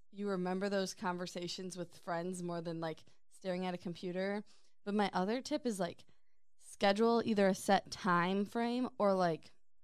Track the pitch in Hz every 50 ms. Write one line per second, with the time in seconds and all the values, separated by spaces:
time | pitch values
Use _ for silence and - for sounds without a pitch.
0 | - - - 196 202 202 196 180 180 180 185 190 196 202 202 196 190 185 - -
1 | 202 180 180 175 185 175 - 185 180 170 - - 190 180 175 185 170 170 - -
2 | - - 170 170 170 180 185 180 175 175 170 170 165 175 165 165 165 160 156 -
3 | - - - - - - - - - 190 180 180 185 185 180 180 - 185 170 -
4 | - 180 175 185 190 196 202 214 208 - - - - - - - - 202 202 214
5 | 208 - - 180 185 196 226 262 262 - 294 294 - 247 208 185 175 175 - -
6 | - - - - - - - - - - - - - - - - 208 196 202 208
7 | 226 233 233 233 - 233 220 202 196 190 190 - - - 196 185 - - - -
8 | - 190 175 175 170 185 190 202 202 196 - 233 233 233 240 247 254 - - -
9 | 208 196 196 185 180 170 160 160 - - - - - - - -